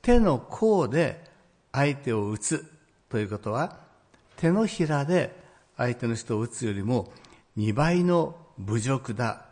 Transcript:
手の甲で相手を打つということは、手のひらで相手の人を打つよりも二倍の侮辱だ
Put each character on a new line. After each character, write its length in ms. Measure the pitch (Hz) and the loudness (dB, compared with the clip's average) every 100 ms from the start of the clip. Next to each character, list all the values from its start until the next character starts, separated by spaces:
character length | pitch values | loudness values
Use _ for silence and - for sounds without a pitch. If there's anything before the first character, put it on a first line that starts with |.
手 180 | - 240 | 8 6
の 200 | 208 127 | 6 2
甲 480 | - - 220 196 123 | -2 0 4 4 2
で 360 | 143 156 - - _ _ _ _ | 0 0 -4 -18 _ _ _ _
相 240 | 135 143 | 0 0
手 180 | 139 135 | 0 -2
を 160 | 110 104 | -2 -2
打 100 | 107 | -4
つ 260 | - 160 - - _ _ _ | -4 -4 -6 -20 _ _ _
と 80 | 113 | -4
い 60 | |
う 60 | 104 | -4
こ 80 | 104 | -6
と 140 | 110 | -4
は、 280 | 117 170 - - _ _ _ _ - | -4 -4 -8 -20 _ _ _ _ -2
手 140 | 165 | 2
の 140 | 190 | 2
ひ 220 | 226 - 156 | 0 0 0
ら 180 | 143 | 0
で 300 | 143 180 - - - _ _ - | 2 0 0 -8 -20 _ _ -4
相 180 | 123 | -4
手 120 | 120 120 | -2 -4
の 80 | |
人 220 | 113 - 107 | -4 -4 -4
を 20 | |
打 60 | 117 | -4
つ 180 | - | -6
よ 80 | 117 | -6
り 100 | 98 | -4
も 280 | 101 123 92 - - - _ | -2 -2 -4 -16 -20 -20 _
二 180 | - 107 | -4 -2
倍 300 | 104 156 175 | 0 2 2
の 320 | 175 175 160 - - - | 2 2 0 -6 -20 -12
侮 200 | 98 113 | -4 -2
辱 340 | 117 135 131 | -2 -4 -4
だ 320 | 110 120 - - | -4 -4 -6 -16